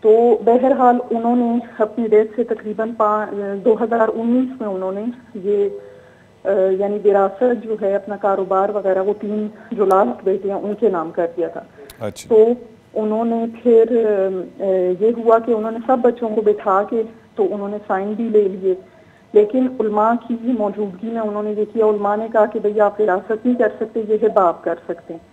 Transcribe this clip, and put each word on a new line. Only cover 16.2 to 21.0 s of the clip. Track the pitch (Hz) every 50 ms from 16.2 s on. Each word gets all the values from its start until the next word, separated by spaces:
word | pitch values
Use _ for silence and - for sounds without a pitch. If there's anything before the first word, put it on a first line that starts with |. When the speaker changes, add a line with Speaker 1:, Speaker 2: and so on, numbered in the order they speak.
| 247 220
Speaker 1:
को | 214 226 214
बिठा | 214 208 208 - 220 190 190 208
के | 214 - 233 220
तो | 220 - - - _ _ - 208
उन्होंने | 180 - 208 202 202 208 208
साइन | 208 - 208 190 196 208 214
भी | 208 233 226
ले | 214 214 208 190
लिए, | 190 196 185 190 185 185 - - - - - - _ _ _ _ -
लेकिन | 214 208 208 - 262 262 254 254 -
उलमा | 226 214 208 208 214 220 233
की | 240 - 240 240 226 226 233 262
मौजूदगी | 220 208 202 196 208 214 202 180 180